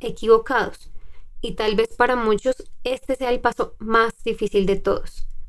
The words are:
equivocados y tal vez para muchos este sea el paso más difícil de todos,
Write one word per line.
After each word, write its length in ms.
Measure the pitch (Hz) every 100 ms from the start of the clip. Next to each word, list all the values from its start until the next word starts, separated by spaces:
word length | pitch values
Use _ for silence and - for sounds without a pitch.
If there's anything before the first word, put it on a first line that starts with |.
equivocados 880 | 233 - 220 226 226 247 196 - - - - - - -
y 100 | 247
tal 240 | - 220 208
vez 180 | 226
para 220 | - 247 247
muchos 540 | 220 208 262 - - -
este 320 | 247 254 - 262
sea 140 | 254
el 100 | 247
paso 340 | 240 226 - -
más 460 | 220 226 226 -
difícil 400 | 233 220 208 202
de 120 | 190 196
todos, 520 | 202 - - - - -